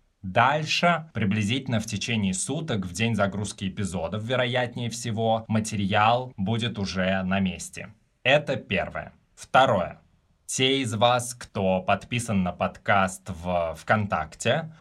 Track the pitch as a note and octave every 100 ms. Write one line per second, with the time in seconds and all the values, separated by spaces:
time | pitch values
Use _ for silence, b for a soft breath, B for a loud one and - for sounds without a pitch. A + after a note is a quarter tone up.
0 | _ _ F#2+ F#2 B2+ D#3 D#3 - F3 E3
1 | - A2+ G#2 A2 G#2 C3 C3 A2+ - G2+
2 | - A2+ G2 F#2 - D3+ D#3 A2 F2+ F2
3 | A#2 G#2+ G2 G2 G2+ - F#2+ F2 F#2+ F2+
4 | D#2+ G2+ A2 B2+ B2 B2 B2 B2 A#2+ -
5 | A#2+ G#2+ A2+ A2 A2 A2 G#2 G#2 G2 G#2+
6 | G#2+ B2 B2+ - G2 A2+ A#2 A2+ F#2 F#2
7 | F#2 F#2+ F#2 G2 F#2 D#2+ - - - -
8 | _ _ B2 D3 D3+ B2+ - F2+ - D#2
9 | D#2+ - _ - - C3 C3 G2+ D#2+ -
10 | _ _ _ _ - - C3 C3+ A#2 A2
11 | A#2+ B2 A#2+ - - A2 F#2+ F#2 F#2 G2+
12 | - A#2+ A2+ G2 F2+ - F#2+ - - G2+
13 | F#2+ - - D#2+ F2+ F2 E2 D#2 - G#2+
14 | G#2 F2+ D2+ - A#2 D3 D#3+ B